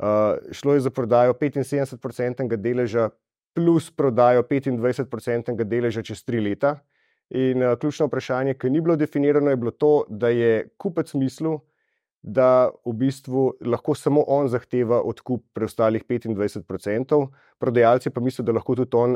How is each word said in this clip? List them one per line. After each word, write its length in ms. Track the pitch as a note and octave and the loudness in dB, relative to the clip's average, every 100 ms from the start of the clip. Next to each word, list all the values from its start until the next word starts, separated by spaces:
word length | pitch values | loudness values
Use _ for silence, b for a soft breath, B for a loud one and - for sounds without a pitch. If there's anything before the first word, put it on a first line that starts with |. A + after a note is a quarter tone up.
A, 380 | G#2 G#2+ G#2+ E2 - | -2 2 2 -2 -6
šlo 220 | - C#3 | -6 0
je 80 | C#3+ B2+ | 2 0
za 20 | |
prodajo 460 | B2+ A#2 A#2+ B2 A#2+ | -4 0 2 4 2
petinsedemdesetprocentnega 1200 | D3 C#3+ C3 C#3+ C3+ A#2+ B2+ - B2 A#2+ B2+ A2 | -2 -4 -4 -4 -4 -8 -12 -6 -6 -4 -4 -2
deleža 540 | G#2 B2 B2 A2+ A2 - _ _ _ | -2 0 0 0 -2 -2 _ _ _
plus 380 | - E3+ E3 - | -2 2 2 0
prodajo 480 | - C3+ A2+ B2 B2 | -2 0 4 6 4
petindvajsetprocentnega 1300 | A#2 C#3 C3+ B2 A#2+ A#2+ C3 A2+ - A#2+ A#2 A2+ A2 | 2 0 0 0 0 -2 -4 -6 -4 -4 -4 -4 -2
deleža 320 | A#2 A#2+ A2 | -2 -2 -4
čez 240 | A2 G#2+ - | -8 -12 -6
tri 160 | A#2+ | -2
leta. 380 | G#2 G2+ C#3+ C#3+ _ _ _ _ - | -2 0 -2 -2 _ _ _ _ -10
In, 340 | B2+ C3 B2+ | -2 0 0
a, 120 | B2+ A#2+ | 0 0
ključno 260 | D3+ - D3 | -2 -2 -2
vprašanje, 460 | C3 - B2+ C3+ C3+ | -2 -4 -4 -4 -2
ki 120 | C3 | -2
ni 120 | D3 | 0
bilo 140 | E3 E3 | 0 0
definirano, 520 | D3+ D3 C#3+ D3 C#3+ | 0 0 2 2 2
je 80 | C3 | 0
bilo 140 | A2+ | -2
to, 200 | - D3+ D3 - | 0 2 2 0
da 200 | G#2 A#2+ | -2 0
je 380 | A#2+ A#2 A2 A2 - | 2 2 2 -2 -8
kupec 360 | G3+ E3+ D#3 | -8 -4 -4
mislil, 420 | C#3+ C3+ - D#3+ D3+ _ _ _ _ _ _ | -2 -4 -4 -6 -6 _ _ _ _ _ _
da 480 | - G#2+ B2+ B2+ B2+ - - | -6 2 4 6 4 -2 -8
v 80 | A2+ C3+ | -2 -2
bistvu 400 | C3 - B2+ C3 - B2 | -4 -6 0 0 -2 -4
lahko 300 | A#2 - C#3 | -4 -2 -2
samo 300 | - D3 - | 0 2 2
on 220 | C#3 C#3 | 0 0
zahteva 500 | A#2 - B2+ A#2 A#2+ | -4 -4 -2 0 0
odkup 440 | - A2 - B2 _ | 0 -6 -6 -8 _
preostalih 500 | - G#2+ - A2+ A2 | -6 -6 0 0 0
petindvajset 640 | - A#2+ A2+ G2+ G2+ G#2 E2+ | -2 -4 -4 -2 -4 -4 -10
procentov, 600 | F#2 - G#2+ C3 D3+ C3+ b b b | -8 -4 -4 0 0 0 b b b
prodajalec 420 | C3 A#2+ A2+ B2 C3+ | 0 4 6 4 0
je 60 | |
pa 100 | B2+ | -4
mislil, 240 | B2 B2+ A#2+ | -4 -4 -2
da 120 | A2+ | -2
lahko 180 | - B2 | -2 -2
tudi 220 | B2 A#2 | 0 0
on 180 | A#2+ | 2